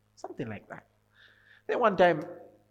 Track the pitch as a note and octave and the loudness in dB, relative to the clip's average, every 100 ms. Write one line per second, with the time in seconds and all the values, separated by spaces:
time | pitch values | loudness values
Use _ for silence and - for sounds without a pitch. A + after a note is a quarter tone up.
0 | _ _ - - A2+ G2+ - - - _ | _ _ -16 -12 -12 -12 -16 -20 -20 _
1 | _ _ - _ _ _ - A4 A3+ F#3 | _ _ -20 _ _ _ -6 0 2 4
2 | F3+ D#3 - - - _ _ | 4 4 -4 -14 -20 _ _